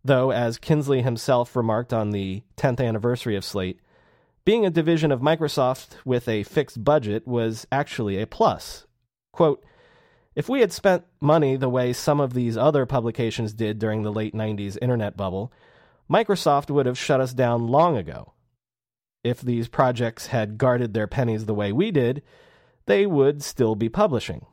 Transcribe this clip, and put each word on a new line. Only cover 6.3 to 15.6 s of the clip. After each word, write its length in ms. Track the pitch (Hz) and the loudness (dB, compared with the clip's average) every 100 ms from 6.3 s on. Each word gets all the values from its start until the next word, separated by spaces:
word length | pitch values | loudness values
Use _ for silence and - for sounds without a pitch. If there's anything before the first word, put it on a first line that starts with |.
| 107 | -4
fixed 400 | 98 - 143 - | -2 -2 -2 -2
budget 440 | 107 151 107 107 127 | 2 2 0 -6 -4
was 400 | 120 113 110 - | -2 -2 -4 -4
actually 480 | 135 147 - 107 98 | -4 -4 -6 -4 -4
a 60 | 110 | -6
plus. 640 | - 214 82 - - _ _ _ _ _ | 0 0 0 -10 -18 _ _ _ _ _
Quote, 320 | - 165 - _ _ _ _ _ _ _ - | 2 2 2 _ _ _ _ _ _ _ -8
"If 120 | 151 | -2
we 140 | 269 | 2
had 100 | 214 | 2
spent 340 | - 196 180 _ _ | 4 2 2 _ _
money 380 | 143 160 143 131 | 4 4 4 2
the 120 | 127 | 0
way 220 | 127 123 | 0 0
some 280 | 123 - 147 | -2 0 2
of 140 | 135 | 0
these 240 | 123 120 113 | 0 -2 2
other 280 | 139 147 127 | 2 2 0
publications 680 | 135 117 110 113 104 110 | -2 -2 -2 -4 -2 -6
did 240 | 107 110 107 | -4 -4 -2
during 260 | 110 107 | -2 -2
the 80 | 107 | -4
late 220 | 107 107 | -4 -4
nineties 440 | 110 107 104 101 95 | -4 -4 -4 -6 -4
internet 400 | 123 120 104 - | -2 0 -2 -4
bubble, 340 | 95 95 117 _ | -6 -4 -8 _